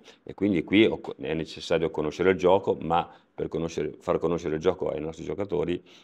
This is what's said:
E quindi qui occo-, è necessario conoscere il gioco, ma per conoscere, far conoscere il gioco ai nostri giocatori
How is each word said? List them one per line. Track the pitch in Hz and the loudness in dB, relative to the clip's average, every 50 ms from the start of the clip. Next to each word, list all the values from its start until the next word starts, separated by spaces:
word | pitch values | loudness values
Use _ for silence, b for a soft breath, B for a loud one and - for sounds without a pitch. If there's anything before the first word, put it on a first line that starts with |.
| b b b b _ | b b b b _
E | - - | -16 -6
quindi | - 95 104 95 80 - | -2 0 2 2 0 0
qui | - - 110 110 | 4 6 6 6
occo-, | 87 78 78 - - - | 6 4 0 -4 -10 -10
è | - 65 67 80 | -8 -6 -4 -4
necessario | 82 78 - - 80 - - 87 82 82 80 | -4 -4 -6 -10 -12 -4 -2 0 0 0 0
conoscere | - - 76 76 73 - 87 95 | -2 -2 -4 -4 -2 2 2 2
il | 95 85 | 4 4
gioco, | 87 87 92 98 - - 95 80 | 6 6 6 6 4 0 -2 -2
ma | - 80 85 85 82 b b b b b _ | -2 -2 0 0 0 b b b b b _
per | - 78 80 | -8 -8 -6
conoscere, | - 80 82 82 - 80 78 73 - - | -4 -4 -4 -4 -4 -4 -4 -4 -6 -6
far | - 90 85 80 | -2 -2 0 0
conoscere | - 80 87 82 87 78 80 | 0 0 -2 -2 -2 -4 -4
il | 78 | 0
gioco | 78 92 87 - - 73 | 0 0 0 0 -2 -4
ai | 71 73 | -4 -4
nostri | 76 80 80 80 78 | -6 -8 -8 -8 -8
giocatori | 76 78 90 101 - 82 - 80 87 87 90 b b b b | -8 -6 -6 -4 -4 -2 -2 -2 -2 -4 -6 b b b b